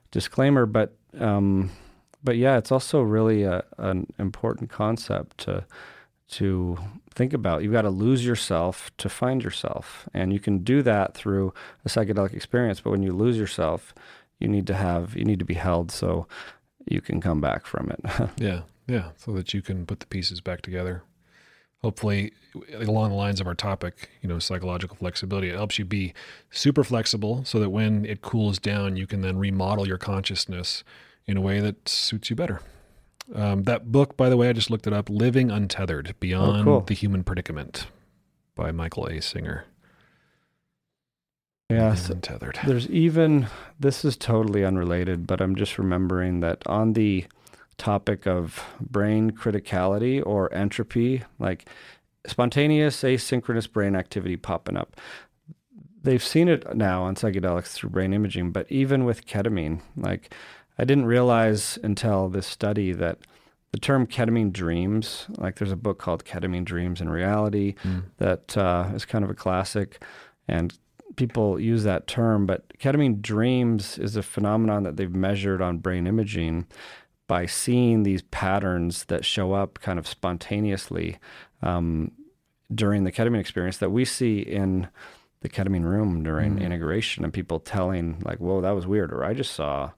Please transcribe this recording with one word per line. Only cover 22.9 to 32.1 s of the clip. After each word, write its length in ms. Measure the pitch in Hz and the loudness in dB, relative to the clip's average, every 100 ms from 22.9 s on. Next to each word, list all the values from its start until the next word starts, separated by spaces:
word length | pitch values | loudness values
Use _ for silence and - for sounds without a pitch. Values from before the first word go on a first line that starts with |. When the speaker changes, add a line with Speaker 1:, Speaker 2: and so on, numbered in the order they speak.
| 110 110 | 2 2
Speaker 2:
the 60 | 101 | 2
lines 240 | 101 95 | 0 0
of 60 | 90 | -2
our 80 | 87 | -4
topic, 520 | 104 95 87 - - - | -4 -4 -6 -10 -20 -8
you 60 | 92 | -4
know, 100 | 85 | -4
psychological 580 | - 92 90 87 90 - | -4 -4 -4 -4 -6 -6
flexibility, 520 | 90 - 95 98 90 | -6 -6 -4 -4 -4
it 80 | 90 | -4
helps 240 | 104 - | -4 -4
you 40 | |
be 300 | 92 101 92 - - - _ | -2 -4 -4 -8 -20 -20 _
super 320 | - 143 147 | 0 2 4
flexible 600 | 127 117 107 110 107 123 | 2 0 0 0 -2 -2
so 140 | 131 113 | 0 0
that 120 | 101 | 2
when 340 | 104 107 107 | 2 2 2
it 180 | 104 104 | 0 -6
cools 380 | - 117 104 95 | -2 0 2 0
down, 340 | 107 101 98 92 | -2 -2 -2 -2
you 80 | 95 | -4
can 140 | 101 | -2
then 140 | 95 92 | -2 0
remodel 520 | 98 95 92 104 98 | 0 0 0 0 -2
your 100 | 92 | -4
consciousness 840 | - 95 92 95 - 90 87 - - - - _ - | -2 -2 -2 -4 -6 -6 -6 -8 -10 -20 -20 _ -4
in 100 | 98 | 0
a 40 | |
way 180 | 95 101 | 2 2
that 280 | 104 101 - | 0 -4 -4
suits 420 | - - | -2 -2